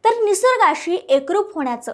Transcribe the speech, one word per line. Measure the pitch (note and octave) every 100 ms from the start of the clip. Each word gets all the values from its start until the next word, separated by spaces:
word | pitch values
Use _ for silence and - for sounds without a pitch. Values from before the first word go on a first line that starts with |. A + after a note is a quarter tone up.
तर | A4 A#4
निसर्गाशी | G#4 G4 B4+ B4+ F#4+ D4+ - F4 -
एकरूप | C4+ C#4 F#4+ G#4
होण्याचं | E4 C4+ A#3+ A#3+